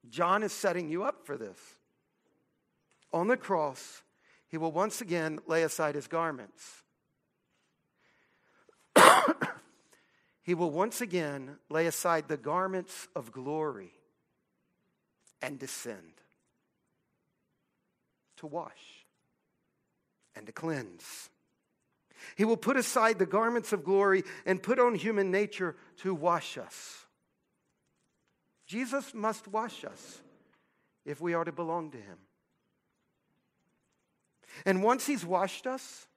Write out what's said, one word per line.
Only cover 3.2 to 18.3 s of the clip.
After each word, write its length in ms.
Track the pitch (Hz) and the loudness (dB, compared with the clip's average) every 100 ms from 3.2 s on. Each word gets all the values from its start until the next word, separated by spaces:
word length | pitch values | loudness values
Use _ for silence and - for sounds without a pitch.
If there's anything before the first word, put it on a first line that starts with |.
| 185 | 2
the 100 | 247 | 0
cross, 680 | - 185 151 131 - - _ _ _ _ _ | 0 0 0 -6 -16 -20 _ _ _ _ _
he 100 | 165 | -4
will 120 | 160 | -2
once 300 | 151 208 208 | 0 -2 -2
again 380 | 214 170 160 151 - | -4 -2 -2 -4 0
lay 160 | 160 | 2
aside 320 | 160 - 156 | 2 0 -2
his 120 | 147 131 | -2 -4
garments. 760 | 165 165 135 104 - - - _ _ _ _ _ _ _ _ _ _ _ _ _ _ _ _ _ _ _ _ _ | -4 -4 -6 -12 -20 -20 -20 _ _ _ _ _ _ _ _ _ _ _ _ _ _ _ _ _ _ _ _ _
<coughs> 60 | - - - - - - - - _ _ _ _ _ _ _ | 10 10 10 6 0 -2 -8 -18 _ _ _ _ _ _ _
He 80 | - | -4
will 180 | 175 170 | 0 0
once 300 | 151 214 - | 2 0 0
again 560 | 240 180 151 139 131 147 _ | -2 -2 -2 -4 -10 -16 _
lay 160 | 156 165 | 0 2
aside 420 | - 175 165 151 | 0 2 2 0
the 80 | 151 | -6
garments 720 | 127 170 190 190 - - - - | -2 0 0 -2 -6 -14 -10 -10
of 160 | 117 | -10
glory 640 | 120 127 156 156 113 92 _ _ _ _ _ _ _ _ _ _ _ _ _ _ _ | -10 -6 -4 -4 -6 -14 _ _ _ _ _ _ _ _ _ _ _ _ _ _ _
and 180 | 127 139 | -10 -8
descend 600 | 135 - 123 101 82 82 _ _ _ _ _ _ _ _ _ _ _ _ _ _ _ _ _ _ _ _ _ | -10 -10 -10 -10 -14 -20 _ _ _ _ _ _ _ _ _ _ _ _ _ _ _ _ _ _ _ _ _